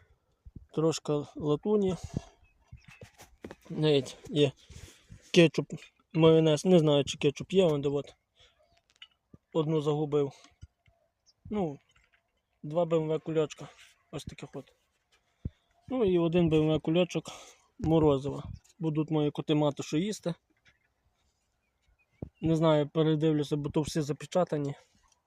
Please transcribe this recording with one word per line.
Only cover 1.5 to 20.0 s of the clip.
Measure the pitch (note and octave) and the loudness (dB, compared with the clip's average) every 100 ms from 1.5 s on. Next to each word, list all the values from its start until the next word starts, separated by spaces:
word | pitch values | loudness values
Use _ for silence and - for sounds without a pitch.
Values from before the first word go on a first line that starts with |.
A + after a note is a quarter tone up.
| D3 G#3 G#3+ F#3+ E3+ - - - _ _ _ _ - - - - _ - _ - - - | -2 0 0 0 -4 -8 -10 -12 _ _ _ _ -20 -20 -20 -20 _ -20 _ -20 -20 -12
Навіть | E3 D3+ C#3+ B2+ - - | -2 2 2 0 -14 -6
є | D#3+ C#3 - _ - - - _ - - | 2 2 0 _ -20 -20 -20 _ -20 0
кетчуп, | F3 E3 - C#3+ D#3+ - _ _ | 4 4 4 -6 -10 -16 _ _
майонез, | D#3+ D#3+ D#3+ D#3+ D3 F#3 | 4 6 6 4 2 4
не | F3+ | 4
знаю, | D3+ C#3+ | 6 2
чи | C3 - | 0 -2
кетчуп | D3 - - | -2 -2 -2
є, | F#3 | 2
он | F3 D3 | 2 2
де | C#3 | -2
от. | C#3+ - - _ _ _ _ _ _ _ _ - _ _ - _ | -4 -8 -18 _ _ _ _ _ _ _ _ -20 _ _ -20 _
Одну | E3 D3+ D#3+ | -2 0 0
загубив. | D3 D3 D3+ D3 C#3 - - _ - _ _ _ _ _ _ _ - | 0 -2 -2 -2 -2 -6 -20 _ -20 _ _ _ _ _ _ _ -10
Ну, | G#3 E3 C3+ _ _ _ _ _ _ _ _ | -6 -6 -8 _ _ _ _ _ _ _ _
два | D3+ D#3+ E3 | -6 -2 0
Б | E3 | 0
М | D#3 | 0
В | D#3 | -4
кульочка, | - D#3+ D3+ - C#3+ - - _ _ | -2 -2 -2 -6 -20 -20 -20 _ _
ось | D3+ - | -14 -14
таких | D3+ D3+ | -16 -16
от. | C#3 - _ _ _ _ _ _ _ - _ _ _ - | -16 -18 _ _ _ _ _ _ _ -14 _ _ _ -8
Ну | C4 G3+ | -2 2
і | F3+ | 2
один | E3 F3 E3 | 2 2 2
Б | D#3 | 2
М | D#3 D#3 | 2 0
В | |
кульочок | - E3+ F3+ D#3+ - - - - _ - | 0 0 0 -4 -8 -20 -20 -20 _ -6
морозива. | D#3 D#3+ D3+ C#3 C#3 C#3 - - _ - | 0 4 4 2 -2 -10 -14 -18 _ -8
Будуть | D#3+ D3+ D3+ | -4 -4 -2
мої | D#3 D3 | 0 -2
коти | - - D3+ | -4 -2 0
мати | D3 - | 0 -2
що | - | -4
їсти. | D#3 | -4